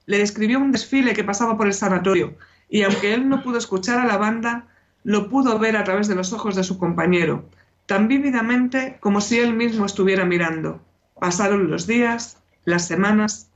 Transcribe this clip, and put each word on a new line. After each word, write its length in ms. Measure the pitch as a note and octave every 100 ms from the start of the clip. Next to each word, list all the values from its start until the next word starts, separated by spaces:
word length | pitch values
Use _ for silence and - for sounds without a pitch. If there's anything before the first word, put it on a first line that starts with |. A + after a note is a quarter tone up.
| -
le 100 | G3+
describió 420 | G#3 G#3 G#3+ C4
un 120 | C#4
desfile 420 | A#3+ - C4+ B3+
que 100 | G#3
pasaba 320 | F#3+ G3+ A#3 A3
por 120 | G3+
el 80 | F#3+
sanatorio, 600 | G3+ F3+ F#3 F3+ D3 - - _ _
y 140 | G#3+
aunque 320 | G3+ G3+ G3+
él 160 | A#3 C4+
no 140 | C4+
pudo 160 | B3+ A#3+
escuchar 400 | A3+ F#3+ F#3 A#3+
a 80 | A#3+
la 100 | G3+
banda, 480 | G#3+ A#3 A#3 A#3+ - _ _ _
lo 260 | - G#3 G3
pudo 300 | C4 B3+ G#3+
ver 180 | A3 A3
a 60 |
través 240 | F#3+ G3 G#3
de 80 | F#3
los 180 | F#3
ojos 220 | A3 G#3+ F#3+
de 80 |
su 160 | F#3 F#3
compañero, 680 | F3 E3+ E3 F3+ D#3 A#2+ - _ _ _ -
tan 220 | G3+ G#3+
vívidamente 920 | C#4 C#4+ B3 A3+ B3 B3+ C4 C4 -
como 200 | - G3+
si 160 | G#3 A#3
él 160 | A#3+
mismo 320 | A3+ A#3 A3 G3+
estuviera 400 | - F#3+ F#3+ F3+
mirando. 560 | F3 E3 D#3+ D#3 - - _ _ -
Pasaron 500 | F3+ F3 G3+ G3+ F3
los 160 | D#3+ F3
días, 540 | A#3 A#3+ A#3 - - _ _ -
las 220 | F3 E3+
semanas, 640 | F3 G3+ G#3+ G#3+ - -